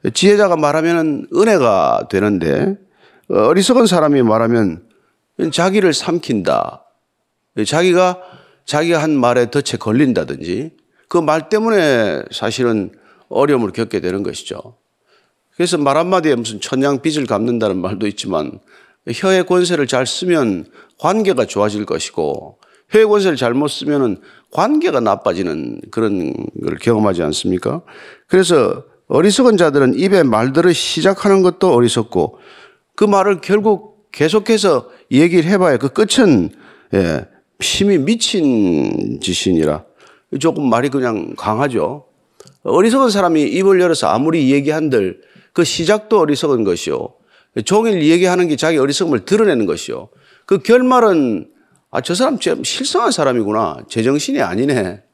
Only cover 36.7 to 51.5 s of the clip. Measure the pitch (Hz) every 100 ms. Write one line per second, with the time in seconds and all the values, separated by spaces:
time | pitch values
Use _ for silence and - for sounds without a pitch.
36.7 | - _ 98 85 76 - _ _ _ -
37.7 | - 202 180 139 233 - 196 147 117 95
38.7 | 78 53 - 50 62 - 87 101 82 76
39.7 | 73 - _ - _ _ 139 165 151 139
40.7 | 113 139 135 123 107 80 80 104 110 143
41.7 | 113 78 143 _ _ _ _ - _ -
42.7 | - 220 269 254 202 180 156 143 165 190
43.7 | 190 180 165 80 104 151 165 131 143 143
44.7 | 156 156 123 92 - _ _ _ - 165
45.7 | - 170 208 214 214 156 143 156 127 101
46.7 | 87 85 65 - _ _ _ _ - 113
47.7 | 208 226 190 151 170 185 185 175 147 160
48.7 | 156 139 143 170 123 - 208 214 127 98
49.7 | 76 - 60 92 _ _ _ - 190 -
50.7 | 240 254 254 226 170 131 98 -